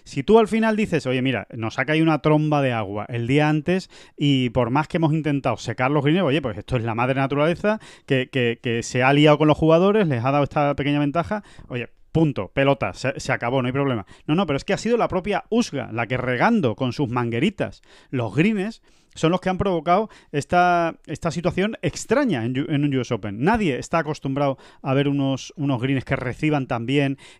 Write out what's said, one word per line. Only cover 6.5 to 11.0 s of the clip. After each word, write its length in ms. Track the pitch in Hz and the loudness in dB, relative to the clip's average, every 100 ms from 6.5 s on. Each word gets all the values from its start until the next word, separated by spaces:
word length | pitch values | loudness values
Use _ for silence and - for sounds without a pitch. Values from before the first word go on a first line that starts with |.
| 107 | -8
esto 200 | - 127 | -4 -4
es 60 | |
la 120 | 113 113 | -2 -2
madre 200 | 127 135 | -2 0
naturaleza, 640 | 135 139 151 175 208 214 - - - | 0 0 0 0 -2 -2 -6 -20 -2
que, 240 | 135 127 | 0 0
que, 280 | 135 120 117 | 0 0 0
que 200 | 123 117 | -2 -4
se 200 | - 127 | -2 0
ha 80 | 131 | 4
liado 260 | 143 151 151 | 6 6 6
con 120 | 151 | 4
los 80 | 147 | 4
jugadores, 500 | 160 165 190 214 175 | 6 6 6 2 2
les 160 | 120 | 0
ha 80 | 127 | 0
dado 140 | 143 139 | 0 0
esta 280 | 156 143 139 | 0 0 0
pequeña 240 | 143 | -2
ventaja, 440 | 147 | 0